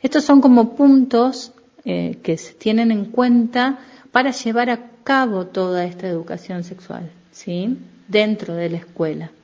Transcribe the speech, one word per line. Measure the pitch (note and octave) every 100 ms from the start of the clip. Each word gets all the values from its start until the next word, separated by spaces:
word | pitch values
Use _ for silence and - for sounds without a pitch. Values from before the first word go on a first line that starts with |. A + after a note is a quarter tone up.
Estos | B3+ D4+
son | D4 C#4
como | C4 A#3+ A#3
puntos, | B3 C#4+ C4+ C4 A#3 B3 C4 - _ _ _ A#3+
eh, | F3+ E3+ -
que | - D#3+
se | -
tienen | _ G#3+ A3 A3+
en | G#3+ G3+
cuenta | - B3 A#3+ A3+ B3 B3+ C4+ - - _
para | B3 C4+
llevar | B3+ A3+ A3+ B3
a | A#3 - _
cabo | - C4+ B3+ G3 F#3
toda | - F#3 F3+
esta | F3+ F3 F#3+
educación | E3+ E3 F3 - F3+
sexual, | E3+ F#3 - - E3+ - _
¿sí? | - - F3 G3+ C4 - _ -
Dentro | G#3 G#3+ G#3 -
de | E3+ E3+
la | E3+
escuela. | - - D#3+ D#3 D#3+ _